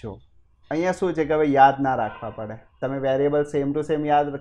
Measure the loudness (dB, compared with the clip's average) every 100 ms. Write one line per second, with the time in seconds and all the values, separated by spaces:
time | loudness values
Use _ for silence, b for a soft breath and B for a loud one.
0 | -16 -16 -20 -20 _ _ -8 -2 -2 -2
1 | -2 -2 0 2 2 6 6 6 -2 0
2 | -4 -6 -12 -10 -12 -12 -16 _ -6 -4
3 | -2 2 2 2 0 -2 -2 -2 -2 -2
4 | 2 2 2 -2